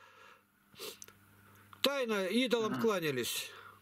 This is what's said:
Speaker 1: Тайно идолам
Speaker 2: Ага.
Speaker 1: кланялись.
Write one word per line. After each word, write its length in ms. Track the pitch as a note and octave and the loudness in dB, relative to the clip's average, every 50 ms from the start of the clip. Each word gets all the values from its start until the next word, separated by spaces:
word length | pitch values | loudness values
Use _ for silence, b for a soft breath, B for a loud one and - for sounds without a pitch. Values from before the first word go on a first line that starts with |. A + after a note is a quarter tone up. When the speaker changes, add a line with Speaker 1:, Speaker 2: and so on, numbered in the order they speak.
| B B B B B B B B B B _ _ _ _ - B B B B B B - - - - - - - - - - - - - - - | B B B B B B B B B B _ _ _ _ -16 B B B B B B -20 -20 -20 -20 -20 -20 -20 -20 -20 -20 -20 -20 -18 -8 -2
Speaker 1:
Тайно 460 | - C4+ C#4 C4+ B3 A3+ G#3+ G3 F#3+ | 0 0 2 2 0 0 0 0 0
идолам 480 | F3 A3 A#3+ C4 A3+ A#3+ A#3 A3 A3 B3+ | 2 2 2 4 4 2 2 2 0 0
Speaker 2:
Ага. 80 | B3+ | 2
Speaker 1:
кланялись. 680 | A#3 A3 G3+ F3+ D#3+ D3+ C3+ B2 A2+ - - - - - B B B B B B | 2 2 2 2 2 0 0 0 -2 -2 -4 -6 -6 -8 B B B B B B